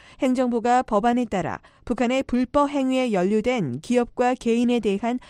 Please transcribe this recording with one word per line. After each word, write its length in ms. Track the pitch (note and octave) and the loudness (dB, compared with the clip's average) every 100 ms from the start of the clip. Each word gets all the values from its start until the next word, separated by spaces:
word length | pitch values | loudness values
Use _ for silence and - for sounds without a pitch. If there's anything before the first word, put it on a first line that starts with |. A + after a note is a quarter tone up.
| - - | -20 -4
행정부가 600 | C4 B3+ B3+ A#3 A#3 B3 | 0 2 0 0 2 2
법안에 420 | B3 G#3 A#3+ A#3+ | 2 0 2 0
따라 360 | A#3+ F#3+ D3+ F#2+ - _ - | 0 -2 -4 -6 -12 _ -6
북한의 380 | A#3 A#3+ C4 | -2 0 0
불법 440 | C4+ A#3+ B3+ C#4+ C#4+ | 0 -2 0 0 0
행위에 440 | C#4+ C4 C4 B3+ | 0 0 0 0
연루된 680 | G3 F#3 A3 A3+ B3 D3 A#2+ | 0 2 0 0 -2 -2 -6
기업과 540 | - A#3+ A#3 - B3 | -2 0 0 0 0
개인에 460 | B3+ A#3 A#3 A#3+ A#3+ | 0 0 0 2 0
대한 380 | G#3+ G3 A#3 B3 | 0 -2 -2 -6